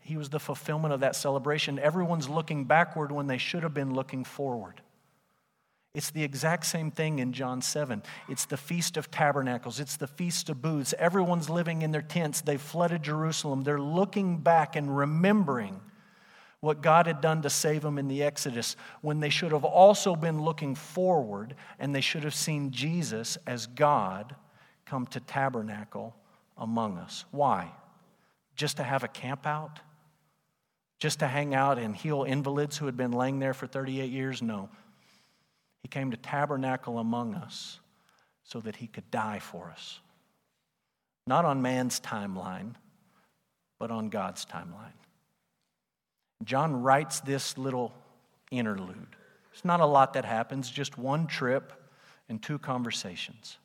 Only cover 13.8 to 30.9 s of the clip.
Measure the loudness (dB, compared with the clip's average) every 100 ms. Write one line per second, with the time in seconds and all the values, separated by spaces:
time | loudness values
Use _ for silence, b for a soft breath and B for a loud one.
13.8 | 0 2 2 2 0 2 6 6 6 0
14.8 | 0 2 2 4 6 6 4 0 -2 -8
15.8 | -14 B B B B B B B -2 2
16.8 | 8 8 8 4 2 2 2 2 2 2
17.8 | 0 -2 -2 2 0 0 -4 -2 -4 -6
18.8 | B B -2 0 2 2 2 2 4 12
19.8 | 12 10 4 2 0 0 0 -2 -4 -4
20.8 | -6 0 4 4 2 -6 -8 -14 B B
21.8 | -2 0 -2 -2 -4 -4 -2 -2 -2 -2
22.8 | -2 -2 -2 -4 -4 -8 -6 -8 -8 2
23.8 | 4 6 2 -4 -10 -16 b b b b
24.8 | -8 -6 -6 -8 -6 -2 0 -2 -6 -8
25.8 | -10 -10 -12 -14 b b b -10 -2 0
26.8 | 0 -4 -10 -14 -10 0 2 2 -2 -12
27.8 | -20 _ b b b b _ -4 -4 -2
28.8 | -2 -2 -2 -8 -8 -6 -4 -4 -6 -16
29.8 | -20 _ _ _ _ _ _ _ _ _
30.8 | _